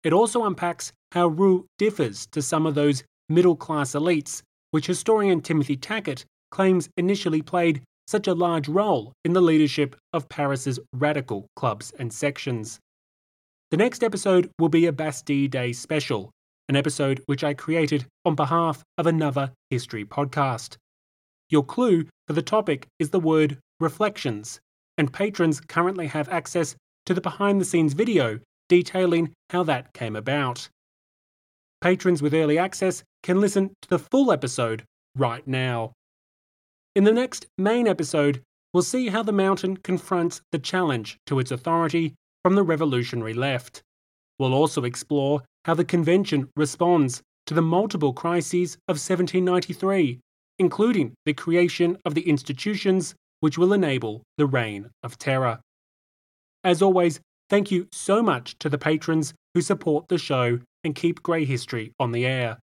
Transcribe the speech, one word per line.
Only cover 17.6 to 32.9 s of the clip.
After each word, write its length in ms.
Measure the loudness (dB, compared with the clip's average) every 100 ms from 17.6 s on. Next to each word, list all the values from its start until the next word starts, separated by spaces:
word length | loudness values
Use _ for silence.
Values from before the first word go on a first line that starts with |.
| -2 0 2 0 -4 _
on 120 | -2
behalf 480 | 0 2 2 2 0 _ -2
of 100 | 0
another 440 | 2 0 -2 -4 _ _
history 360 | -6 -6 -10
podcast. 720 | -8 -4 -2 0 -2 -2 -10 -20 _ _ _ _ _ _ _
Your 140 | 0
clue 420 | 2 0 4 4 0 _ -4
for 60 |
the 80 | -4
topic 460 | 0 0 0 -4 -6 _
is 100 | -2
the 100 | 0
word 380 | 2 4 2 -2 _ _
"reflections," 800 | -4 0 -2 -2 -6 -6 -10 -18 _ _ _ -2
and 140 | -2
patrons 480 | 0 -4 0 0 0
currently 480 | -4 0 0 -2 -6
have 220 | -4 -4
access 460 | -4 -4 -4 -4 -8 _ _
to 80 | -4
the 80 | -2
behind-the-scenes 720 | -2 -2 2 2 2 2 2
video 460 | 2 2 2 0 -4 _ _ _
detailing 640 | 4 4 0 2 2 0 _ _
how 140 | -2
that 300 | 0 -2 -6
came 220 | -10 -8
about. 540 | -6 -4 -2 -4 -6 -14 _ _ _ _ _ _ _ _ _ _ _
Patrons 400 | 0 2 0 0
with 120 | 0
early 240 | 2 2 2
access 460 | 0 -2 -4